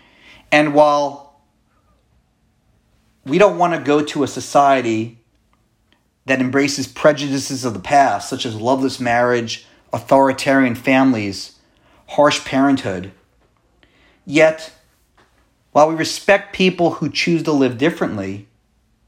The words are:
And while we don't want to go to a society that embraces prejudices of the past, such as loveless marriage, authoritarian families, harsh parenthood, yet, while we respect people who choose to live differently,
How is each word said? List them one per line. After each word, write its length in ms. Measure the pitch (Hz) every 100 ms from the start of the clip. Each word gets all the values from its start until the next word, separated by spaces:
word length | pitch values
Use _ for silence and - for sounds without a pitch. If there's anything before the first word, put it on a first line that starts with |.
| _ _ - - -
And 220 | 151 151
while 680 | 147 151 147 143 - - _ _ _ _ _ _ _ _ _ _ _ _ _ _ _ _ _ _ _ 131
we 120 | 170
don't 200 | 202 170
want 160 | 175
to 60 | 160
go 220 | 131 147
to 200 | 147 151
a 40 | 127
society 920 | 127 - 143 139 135 120 110 117 - _ _ _ _ _ _ _ _ _ _ -
that 140 | 131
embraces 480 | 127 139 139 139 131
prejudices 760 | - 156 147 143 135 - 135 123
of 80 |
the 60 | 101
past, 500 | 92 143 131 101 -
such 160 | 131 120
as 100 | 110
loveless 440 | 117 135 135 123
marriage, 640 | 123 117 123 120 113 - _ _ _
authoritarian 800 | 120 - 139 135 131 143 135 131 113
families, 840 | - 131 135 117 104 95 - _ _ _ _ _ -
harsh 360 | - 147 - -
parenthood, 640 | 135 139 131 113 92 95 - _ _ _ _ _ _ _ _ _ _ -
yet, 480 | 143 160 156 - _ _ _ _ _ _ _ _ _ _
while 180 | 147 156
we 60 | 160
respect 580 | 156 - - 202 -
people 380 | - 185 180 165
who 180 | - 151
choose 340 | - - 165
to 80 | 147
live 260 | 147 127 117
differently, 720 | 156 165 165 107 95 101 - _ _ _ _ _